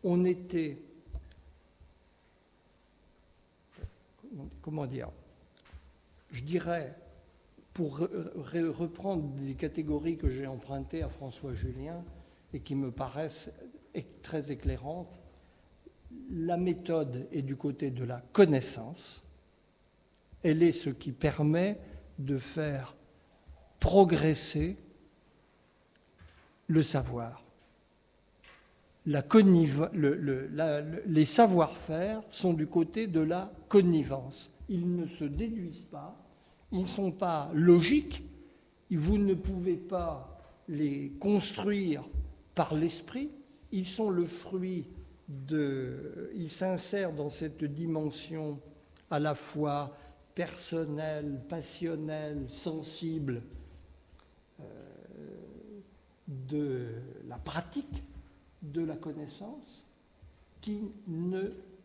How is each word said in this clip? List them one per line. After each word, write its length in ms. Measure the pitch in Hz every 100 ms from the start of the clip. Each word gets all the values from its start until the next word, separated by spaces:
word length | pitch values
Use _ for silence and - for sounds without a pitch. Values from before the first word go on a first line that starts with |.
on 200 | 190 175
était, 540 | 180 180 180 170 156 139 - - - - - - - - _ _ - _ _ _ _ _ _ _ _ _ _ _ _ _ _ _ _ _ _ - - - _ _ 254 214 135 -
comment 240 | - 151 135
dire, 240 | 127 120 - - - _ - - - - _ _ - _
je 100 | 120
dirais, 540 | 139 170 165 170 143 - - - - _ _ - - -
pour 240 | 160 139
re-, 100 | 170 - 160 -
re-, 320 | 131 170 165
reprendre 560 | 151 170 170 190 185 147
des 200 | 135 139
catégories 640 | 135 156 160 151 147 156 165
que 120 | 175
j'ai 180 | 131 135
empruntées 560 | 131 - 139 135 165
à 60 | 147
François 440 | - 135 120 139
Julien 500 | 120 131 127 143 170 175 - - - _
et 80 | 139
qui 120 | -
me 160 | 139 135
paraissent 600 | 117 131 131 156 - - - - - -
é-, 120 | - - -
très 280 | - 160 143
éclairantes, 680 | 139 - 131 135 170 175 - - - - _ _ _ - _ - - 262
la 240 | 175 165 175
méthode 720 | 180 170 - 165 139 123 135
est 80 | 151
du 160 | 135 139
côté 340 | 147 135 143
de 140 | 123 123
la 160 | 120 -
connaissance, 960 | - 190 139 123 - 113 165 - - - - _ _ _ _ _ _ _ _ _ -
elle 220 | 175 156
est 80 | 170
ce 180 | 165 147
qui 220 | 127 -
permet 680 | 123 156 - 151 160 190 202 - - - -
de 200 | 135 135
faire 580 | 120 - 151 139 123 - - _ _ _ - - - _
progresser 960 | - 190 185 160 151 151 - 151 160 196 - - - _ _ _ _ _ _ _ _ _ _ _ - - - _ -
le 140 | 160
savoir. 640 | 151 147 127 120 117 143 - _ _ _ _ _ _ _ _ _ - - _ _ _ _ -
La 160 | 147
conniv-, 680 | - 220 196 175 160 139 160
le, 240 | 185 147 147
le, 320 | 143 131 135
la, 320 | 147 160 147
le, 240 | 151 170 202
les 180 | 156 156
savoir-faire 1000 | - 233 180 156 - - 160 190 220 214
sont 240 | - 185
du 140 | 165 151
côté 380 | 170 165 220 226
de 120 | 165
la 320 | 156 175 190 - -
connivence. 840 | 208 180 160 135 135 127 - - - -
Ils 260 | 190 175 175
ne 100 | 165
se 180 | - 147
déduisent 640 | 147 226 226 175 - -
pas, 340 | 147 151 - - - _ _ -
ils 100 | 185
ne 60 | 185
sont 240 | - 190
pas 380 | - 180 160 147
logiques, 720 | 160 175 175 165 294 - - - - - - _ _ _
vous 260 | 170 156 208
ne 160 | 202
pouvez 440 | 190 190 190 180 170
pas 640 | - 185 170 143 - - - - -
les 460 | 151 151 139 143 -
construire 880 | 196 208 - - 202 202 185 143 139 - - - -
par 220 | - 156 156
l'esprit, 540 | 165 - - 254 294 - - - -
ils 140 | 196 185
sont 240 | - 214
le 160 | 180 170
fruit 640 | - - 190 185 180 143 - - - -
de, 1040 | 139 135 156 143 135 127 131 147 - 151 208
ils 140 | 165
s'insèrent 640 | - 185 180 - 202 185
dans 160 | 151 147
cette 340 | 143 160 -
dimension 960 | 151 143 165 156 151 143 - 160 156 143 - - - - _
à 100 | 151
la 160 | 151 143
fois 600 | - 151 151 143 139 - - - -
personnelle, 1080 | - 170 - - 165 156 147 156 151 147 139 -
passionnelle, 1000 | 170 147 - 170 160 156 156 151 147 131
sensible, 920 | - 180 160 151 - 165 160 139 120 113 - - - - - _ - - _ _ -
euh, 40 | 123 - - - - - 147 - - - 214 208 - - _ _ -
de 600 | 135 131 151 143 127 120 113 127 - -
la 100 | 123
pratique 640 | - 147 175 285 - 277 - - - - _ _
de 220 | 156 147
la 120 | 160 156
connaissance 880 | 160 151 147 - 208 294 - - - _ _ _ - - - -
qui 300 | - 208 208 - -
ne 420 | 160 175 190 196 - - -